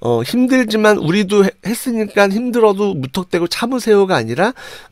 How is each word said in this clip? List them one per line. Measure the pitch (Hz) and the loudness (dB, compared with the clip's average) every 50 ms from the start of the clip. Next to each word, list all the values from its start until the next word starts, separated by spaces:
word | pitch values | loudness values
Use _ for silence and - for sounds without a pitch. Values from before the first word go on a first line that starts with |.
| - | -4
어, | 120 120 113 123 | -2 -2 0 -2
힘들지만 | - - 240 254 247 262 262 247 214 214 214 214 214 208 - | -2 0 0 0 2 2 2 2 0 0 2 2 2 2 2
우리도 | - 151 175 208 208 185 208 208 196 | 0 0 0 0 0 2 2 2 2
해-, | 190 - _ - | 2 0 _ -8
했으니까 | 175 233 - - 262 233 220 214 208 - 208 202 196 | -8 -6 -6 -6 -4 -4 -4 -4 -2 2 2 2 2
힘들어도 | 190 220 247 247 226 240 220 214 196 196 208 202 190 | 2 -2 -4 -2 0 2 2 2 2 2 -2 -2 -2
무턱대고 | 151 131 131 - 190 180 - - 175 170 170 | -4 -6 -6 -6 -6 -6 -4 -2 -2 -2 -2
참으세요가 | - - 240 233 269 247 - 233 208 202 196 190 180 | -4 -4 -4 -4 -4 -4 0 2 4 4 4 2 2
아니라 | 135 113 110 120 135 185 233 262 - - - - - - - | 0 0 -2 -2 0 0 -2 -2 -6 -14 -20 -20 -20 -20 -20